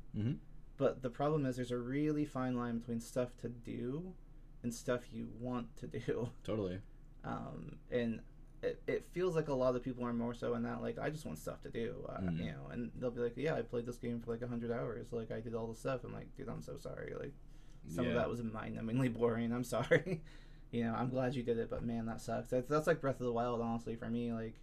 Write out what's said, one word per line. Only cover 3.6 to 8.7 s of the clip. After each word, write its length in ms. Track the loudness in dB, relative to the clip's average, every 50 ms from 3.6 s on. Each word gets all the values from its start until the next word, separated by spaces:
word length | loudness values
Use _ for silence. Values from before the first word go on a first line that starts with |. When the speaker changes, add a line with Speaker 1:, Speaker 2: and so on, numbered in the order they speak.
| -6 -6 -4 -2 -2 -2 -2 -2 -4 -6 -8 -12 -14 -16 -16 -16 -16 -16 -14 -4 -4
Speaker 2:
and 100 | -2 -2
stuff 280 | -2 0 2 2 2 0 -4
you 160 | -8 -6 -6 -6 -6 -6
want 360 | -4 -2 -2 -2 -2 -4 -8 -8
to 100 | -8 -6
do. 420 | -6 -4 0 0 2 2 2 -2 -2 -6
<laughs> 60 | -2
Speaker 1:
Totally. 360 | 0 0 2 2 0 0 -2 -6 -10 -16 -16 -16 -16 -16 -10 -6
Speaker 2:
Um, 520 | -4 -4 -4 -4 -6 -8 -8 -8 -10 -10 -12 -8 0
and 300 | 2 2 2 2 0 -2 -4 -12 -16 -16 -16 -16 -12 -2 -2
it, 180 | -2